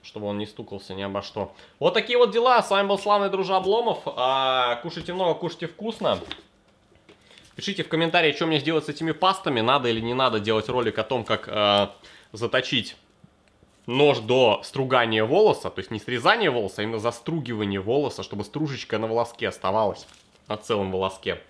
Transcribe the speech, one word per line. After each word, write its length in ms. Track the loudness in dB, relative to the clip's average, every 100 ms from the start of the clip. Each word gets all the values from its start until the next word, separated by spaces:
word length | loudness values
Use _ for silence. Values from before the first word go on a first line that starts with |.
чтобы 240 | -16 -10 -6
он 100 | -6
не 80 | -8
стукался 480 | -12 -14 -14 -12
ни 80 | -10
обо 180 | -6 -6
что. 320 | -6 -8 -8 -10 -20 _
Вот 140 | 2
такие 220 | 2 0 2
вот 140 | 4
дела. 320 | 4 4 4
С 80 | 4
вами 160 | 0 2
был 140 | 0
славный 280 | 2 2 2
дружа 280 | -2 0 0
Обломов. 460 | 2 2 2 -2 -6
А, 720 | -2 0 2 2 2 0 0
кушайте 320 | -6 -10 -8
много, 200 | -2 0
кушайте 320 | 0 -4 -6 -12
вкусно. 540 | -8 -10 -2 0 0 -4 -16 _ _ _ _ _ _ _ _ _ -20 -20 -10
Пишите 260 | -8 -6
в 60 | -4
комментарии, 420 | 0 2 4 2
что 120 | 2 0
мне 140 | 0
сделать 240 | 0 -2
с 40 | -2
этими 220 | -6 -4
пастами. 500 | 2 2 2 0 0
Надо 280 | 4 4 2
или 100 | 0
не 160 | -2
надо 240 | 0 2 2
делать 300 | 2 0 0
ролик 280 | 0 0 -2
о 20 |
том, 220 | -2 -2
как, 240 | -2 -4 -2
а, 480 | 2 4 4 2 -2 -20 -20 _
заточить 640 | -6 -2 -2 0 -2 -4 -14 _ _ -20 _ _ _ _ _ -6
нож 340 | 4 4 4
до 400 | 2 4 6 4
стругания 640 | -2 -6 2 2 2 0
волоса. 460 | 2 4 4 2 -4
То 100 | -8
есть 100 | -8
не 80 | -8
срезание 520 | -6 0 2 2 2
волоса, 320 | 0 -4 -4
а 20 |
именно 160 | -6 -2
застругивание 800 | -4 -4 -6 -6 -4 -4 -2 -2
волоса, 420 | 0 0 0 -6
чтобы 220 | -10 -8
стружечка 540 | -8 -4 -4 -6 -4 -4
на 100 | 0
волоске 400 | 0 -2 -2 -6
оставалась. 580 | -2 -2 2 0 -2 -14 -20 _ _ _
На 100 | -10
целом 360 | -2 -2 0
волоске. 480 | -2 -2 -4 -6 -6 -8